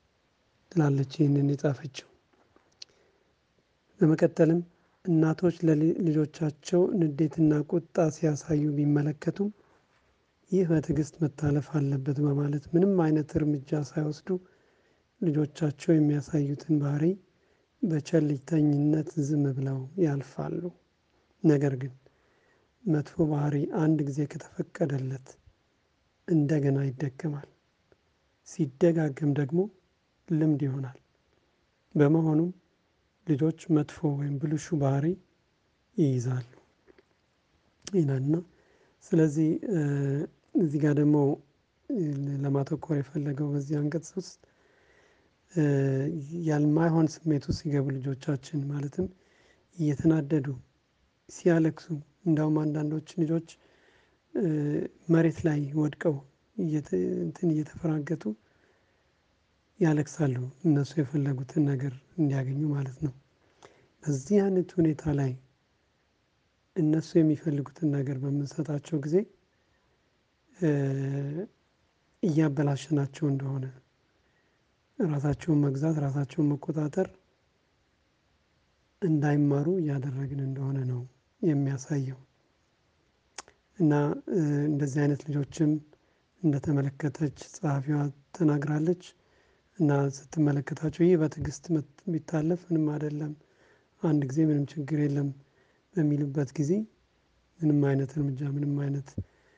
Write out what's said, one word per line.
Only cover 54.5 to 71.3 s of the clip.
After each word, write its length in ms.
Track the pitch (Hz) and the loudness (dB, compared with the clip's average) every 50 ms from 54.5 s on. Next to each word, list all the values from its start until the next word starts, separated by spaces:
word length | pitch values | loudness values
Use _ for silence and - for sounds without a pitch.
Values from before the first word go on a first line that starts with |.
| 151 151 147 147 147 156 - - - _ _ - | 0 0 0 -2 -2 -2 -4 -6 -10 _ _ 4
መሬት 320 | 165 165 165 160 156 - | 6 6 6 4 2 0
ላይ 200 | - 165 151 147 147 139 147 | 0 0 0 0 -2 -2 -2
ወድቀው 420 | 156 151 151 147 - - 175 147 139 - _ _ _ _ _ _ | 0 0 -2 -2 -2 -2 -2 -2 -2 -6 _ _ _ _ _ _
እየተ-፣ 360 | 214 180 160 151 151 143 - 185 185 180 185 185 180 | -4 -4 -2 -2 -4 -4 -2 -2 -2 -2 -2 -2 -4
እንትን 300 | 175 165 156 - - 170 | -4 -6 -4 -2 0 0
እየተፈራገጡ 760 | 156 151 151 - - - - 160 156 156 147 151 165 - - 214 214 - _ _ _ _ _ _ _ _ _ _ _ _ _ _ _ _ _ _ _ _ _ _ _ _ _ _ _ - | 0 0 -2 -6 -8 -6 -4 -4 -2 -2 -4 -6 -6 -6 -6 -8 -8 -8 _ _ _ _ _ _ _ _ _ _ _ _ _ _ _ _ _ _ _ _ _ _ _ _ _ _ _ 0
ያለቅሳሉ፣ 540 | 185 160 151 147 139 - - - 156 139 123 123 127 131 - _ | 2 2 4 2 0 -2 -4 -2 -2 0 0 -2 -6 -8 -8 _
እነሱ 300 | - 165 147 143 139 - - | 2 2 4 4 2 0 -2
የፈለጉትን 680 | 165 143 120 156 151 139 143 135 127 135 - - 156 147 | -4 -2 -2 -2 -2 -2 -2 -2 -4 -6 -4 -2 0 0
ነገር 280 | 143 139 127 139 139 127 131 - _ | 0 0 -2 -4 -6 -8 -10 -16 _
እንዲያገኙ 500 | _ - 156 139 139 135 127 131 135 143 156 151 | _ -2 -2 0 0 -2 -2 -4 -4 -2 -2 -2
ማለት 300 | 143 143 135 131 127 - | -2 -2 -4 -6 -6 -6
ነው። 120 | 156 135 - - _ _ _ _ _ _ _ _ - - _ _ _ _ _ _ | -8 -8 -8 -10 _ _ _ _ _ _ _ _ -20 -20 _ _ _ _ _ _
በዚህ 340 | - 151 143 131 127 - 208 202 | -6 -4 -4 -4 0 2 2 4
አይነት 300 | 196 202 190 185 170 - | 4 4 2 0 0 0
ሁኔታ 400 | - 180 165 156 151 - - 156 | 0 2 2 2 2 0 -2 -2
ላይ 180 | 143 143 139 131 127 131 _ _ _ _ _ _ _ _ _ _ _ _ _ _ _ _ _ _ _ _ _ _ _ _ _ _ - | 0 0 0 -2 -4 -8 _ _ _ _ _ _ _ _ _ _ _ _ _ _ _ _ _ _ _ _ _ _ _ _ _ _ -2
እነሱ 320 | 196 156 151 156 160 156 - | 0 2 2 2 2 0 2
የሚፈልጉትን 760 | - 175 160 156 151 139 - 160 143 143 131 - - - 165 151 | 2 4 4 4 2 0 -2 -2 -2 -2 -4 -6 -6 -2 -2 0
ነገር 260 | 143 143 135 131 139 131 | 0 0 -2 -4 -4 -4
በምንሰጣቸው 800 | 135 139 139 143 143 131 - - 147 156 147 143 - - 165 147 | -4 -2 -2 -2 -4 -4 -6 -6 -6 -4 -6 -8 -6 -4 -4 -4
ጊዜ፣ 160 | 139 151 160 190 214 - _ _ _ _ _ _ _ _ _ _ _ _ _ _ _ _ _ _ _ _ _ _ _ _ _ - | 0 0 0 0 0 -2 _ _ _ _ _ _ _ _ _ _ _ _ _ _ _ _ _ _ _ _ _ _ _ _ _ -2
እ፣ 120 | 180 156 147 143 139 139 135 135 135 135 139 139 139 143 | 0 2 2 2 0 -2 -2 -2 -4 -4 -4 -4 -6 -6